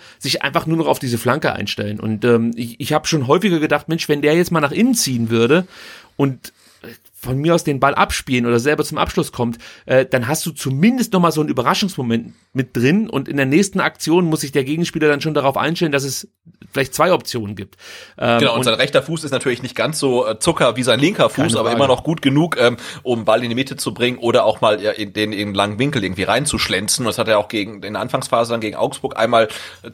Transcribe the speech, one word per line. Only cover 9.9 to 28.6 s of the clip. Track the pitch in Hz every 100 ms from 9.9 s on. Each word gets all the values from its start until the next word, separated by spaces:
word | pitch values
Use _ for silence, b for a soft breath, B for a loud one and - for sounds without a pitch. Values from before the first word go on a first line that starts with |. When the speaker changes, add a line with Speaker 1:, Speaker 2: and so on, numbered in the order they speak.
| 127 131
Speaker 1:
dann | 131 117
hast | 156 170
du |
zumindest | 147 135 135 196 262 233
nochmal | 190 170
so | 156
einen | 151
Überraschungsmoment | 127 123 185 196 - 123 117 117 - _
mit | 127 131 -
drin | 120 190 226
und | 135 139
in | 143
der | 131
nächsten | 151 196 190
Aktion | 151 - - 170 170
muss | 156
sich | 143
der | 147 131
Gegenspieler | 156 165 165 151
dann | 143
schon | 156
darauf | 147 135 127
einstellen, | 131 170 170
dass | 143
es | 139 135 - _ - - -
vielleicht | 135 131
zwei | - 165
Optionen | 165 - 120 101 101
gibt. | 98 _ B B B B
Ähm, | 120 117
Speaker 2:
Genau, | 135
und | 117
Speaker 1:
und | 127
Speaker 2:
sein |
rechter | 113 135 135
Fuß | 131 165
ist | 151
natürlich | 131 135 120
nicht | 127 -
ganz | 117 160
so, | 139 123 113
äh, | 135
Zucker | - 156 139 113
wie |
sein | 127 117
linker | 156 214 120
Fuß, | -
Speaker 1:
Keine | 156 135
Speaker 2:
aber | 113
Speaker 1:
Frage. | 117
Speaker 2:
immer | 135
noch | 123
gut | - 165
genug, | 139 139 170 -
ähm, | 120 120 B B
um | 123 117
Ball | 110 110
in | 120
die | 117
Mitte | 135 -
zu | -
bringen | 107 120 123
oder | 117 113
auch | 101 -
mal, | 113 104
ja, | 104
in | 104 104
den, | 98 107
in | 101 104
den | 98
langen | 101 104
Winkel | 135 143
irgendwie | 92 92
reinzuschlänzen. | 92 113 147 110 - 95 101 - 120
Das | 104
hat | 110
er | 107
auch | 104
gegen, | 110 101 104
in | 95
der | 104
Anfangsphase | 117 135 - 120 117
dann | 117